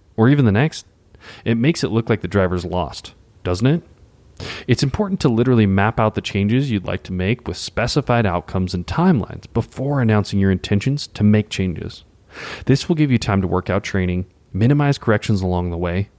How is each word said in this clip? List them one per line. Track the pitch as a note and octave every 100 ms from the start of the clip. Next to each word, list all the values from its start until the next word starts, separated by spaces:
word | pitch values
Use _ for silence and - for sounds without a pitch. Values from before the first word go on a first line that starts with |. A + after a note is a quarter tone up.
| _ -
or | A#2
even | C#3+
the | A#2
next? | G2+ D#3 - - _ _ - - - -
It | A#2
makes | C3+ -
it | F3
look | A2 A2+
like | G#2+
the | F2+
driver's | G2 F2+ F2+ F2
lost, | F2+ D2+ - - - _ _
doesn't | F2+ F2 B2+
it? | E3+ - - - _ _ - - - -
It's | B2
important | C#3 - G3+ G3
to | C#3
literally | A2+ B2 A#2+
map | G2+ F#2+ G#2 -
out | G#2+
the | G2+
changes | - G2+ G2+ B2 C#3+
you'd | G#2
like | G2 F#2+
to | -
make | F#2 F#2 A#2+ -
with | -
specified | - - A#2 D3 C3 A#2+ G#2+
outcomes | F2 - F#2+ F#2
and | F2+ -
timelines | - F3+ C#3+ - - -
before | A2+ A2 - C3+ C#3+
announcing | A2+ G#2+ G2+ G2+
your | G2
intentions | F#2 - G2+ E2 C#3+ -
to | -
make | G#2+ G#2+ G#2
changes. | - F#2+ D#2+ - - - _ _ - - - -
This | C#3 -
will | D#3+
give | D3
you | A#2+
time | - G2
to | F#2
work | F#2 -
out | F#2+
training, | - G2 F2+ F2+ F#2 _ _
minimize | F#2 A#2+ D3 C#3+ C#3
corrections | - G#2 - G2+
along | F#2 F2+ F2
the | E2+
way, | F2 F2+ G2